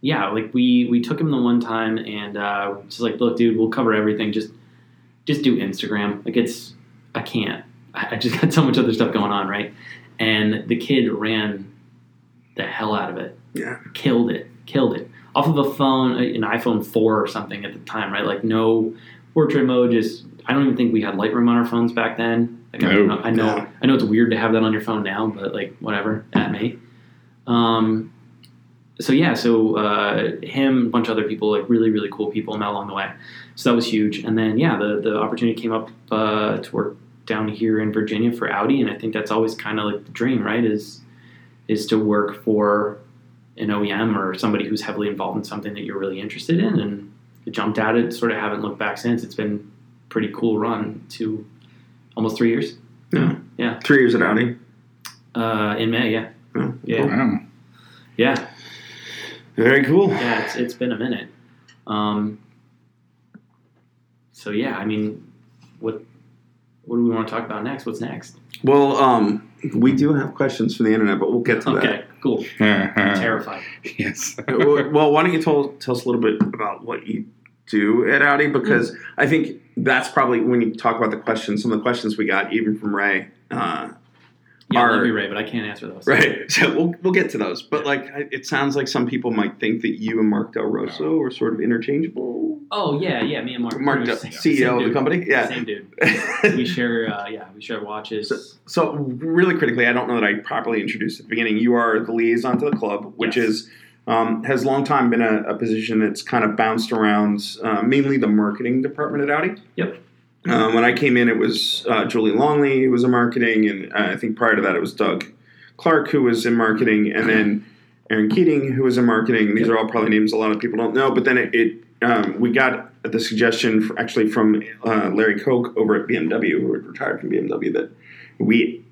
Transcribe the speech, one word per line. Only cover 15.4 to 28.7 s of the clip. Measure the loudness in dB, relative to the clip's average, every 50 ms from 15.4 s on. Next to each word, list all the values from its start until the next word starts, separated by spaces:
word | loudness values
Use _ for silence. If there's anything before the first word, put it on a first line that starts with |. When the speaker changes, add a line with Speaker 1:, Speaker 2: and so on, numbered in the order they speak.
| 2
Speaker 1:
of | 2 2 2
a | 2 0 0
phone, | 0 2 2 2 2 2 2 2
uh, |
an | 0 0 -2 0 -2
iPhone | -2 -2 -2 0 0 0 0 0 -2
four | 0 0 2 4 4 4 2
or | 0
something | -2 -4 -8 -8 -8 -10 -10 -10
at | -12 -14
the | -14
time, | -16 -10 -8 -6 -6 -4
right? | -4 -4 -2
Like, | -2 -2 -2 -2
no | 0 0 2 4 4 4 2 2 -2 -4 -10 -18 -20 -20 -20 -20 _ 2
portrait | 2 2 4 4 2 2
mode, | 2 4 4 4 4
just, | 4 2 0 0 -4 -10 -16 -20 -20 -14 -4
I | -2 2
don't | 2 4
even | 2 2
think | 2 2 2 2
we | 0 -2
had | -2 -4
Lightroom | -2 -2 0 0 2 4
on | 4 4
our | 4 2
phones | 2 0 0 0 0
back | 0 0 -2 -2 -2
then. | -2 -2 0 2 0 0 -2 -2 -14 -18 -18 -6
Like, | -2 0
I | 4 6
Speaker 3:
No. | 6 6
Speaker 1:
know, | 4 2 0 -2
I | 0
know, | 0 2 2 0 0
Speaker 2:
No. | -2 -6 -10 -10 -2 2
Speaker 1:
I |
know | 2 2
it's | 2 2
weird | 2 2 2 4 2
to | 2 0
have | 0 2 2
that | 2 2
on | 2
your | 0 -2
phone | -2 -4 -4 -4 -4
now, | -4 -4 -2 -4
but, | -4 -4 -6 -8 -6 -6
like, | -6 -8 -8 -10 -10
whatever, | -6 -6 -4 -4 -2 -4 -4 -6 -8 -4 -2
at | -2 -2 -2
me. | -4 -4 -4 -6 -6 -8 -20 -20 -20 -20 -20 -20 -20 _ _ _ _ _ _
Um, | -2 0 2 2 2 2 2 2 2 0 -2 -4 -8 -16 -20 -20 -20 -20 _ -20 -20 _ _ _ _